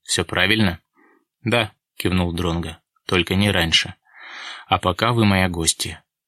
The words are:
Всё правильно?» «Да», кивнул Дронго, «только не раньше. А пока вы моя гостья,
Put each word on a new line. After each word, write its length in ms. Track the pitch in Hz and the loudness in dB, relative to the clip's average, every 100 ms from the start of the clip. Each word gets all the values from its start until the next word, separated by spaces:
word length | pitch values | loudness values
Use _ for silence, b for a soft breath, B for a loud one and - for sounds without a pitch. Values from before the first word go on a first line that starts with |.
Всё 200 | - - | -4 -4
правильно?» 560 | 90 87 92 110 98 85 _ _ b b _ _ | -2 0 2 2 2 -2 _ _ b b _ _
«Да», 300 | 113 117 104 - _ - | -2 0 -2 -8 _ -6
кивнул 340 | 90 92 87 | -2 0 0
Дронго, 480 | 85 87 170 - - _ _ - | -2 -2 -2 -6 -12 _ _ -4
«только 260 | 92 - | -2 0
не 160 | 95 104 | 2 2
раньше. 460 | 92 82 - - - B B B B B B B | 2 0 0 -2 -10 B B B B B B B
А 100 | 95 | 0
пока 360 | 92 87 113 | 0 0 2
вы 120 | 117 104 | 4 4
моя 240 | 95 92 | 4 2
гостья, 540 | 85 80 - 87 87 _ _ | 0 -2 -2 -8 -10 _ _